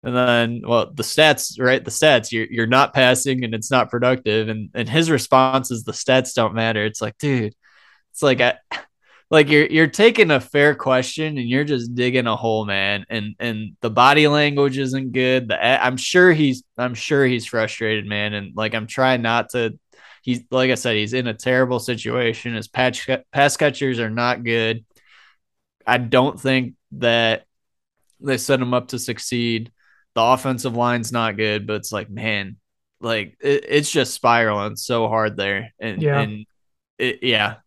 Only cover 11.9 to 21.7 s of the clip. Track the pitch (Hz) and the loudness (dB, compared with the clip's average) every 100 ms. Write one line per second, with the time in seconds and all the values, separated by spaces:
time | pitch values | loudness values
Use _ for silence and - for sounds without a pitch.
11.9 | 120 123 127 117 110 113 110 104 98 98 | -2 0 0 0 -2 -2 -2 -2 -2 -2
12.9 | 101 95 113 107 107 120 110 107 - 117 | -4 -4 -8 -8 -8 -8 -6 -10 -6 -4
13.9 | 113 127 147 151 147 147 143 139 131 135 | 4 6 6 4 4 2 2 0 0 -4
14.9 | 131 131 127 127 127 120 - 117 131 127 | -4 -4 -2 0 0 -2 -2 0 2 0
15.9 | 127 - 180 180 160 147 127 _ - 123 | -2 0 4 6 6 2 -2 _ -8 -8
16.9 | 117 - 143 135 123 110 117 107 - 110 | -6 -2 0 2 0 -4 -4 -2 -4 -4
17.9 | 107 101 104 104 104 101 - 110 110 107 | -4 -4 -4 -4 -6 -8 -6 -4 -4 -6
18.9 | - 131 127 117 117 117 127 113 - _ | 0 2 2 2 -2 -2 -4 -4 -6 _
19.9 | _ - - - 120 - 127 127 123 127 | _ -20 -14 -6 -6 -2 0 0 0 0
20.9 | 107 107 123 123 113 - 127 127 | -2 -2 -2 -4 -6 0 0 2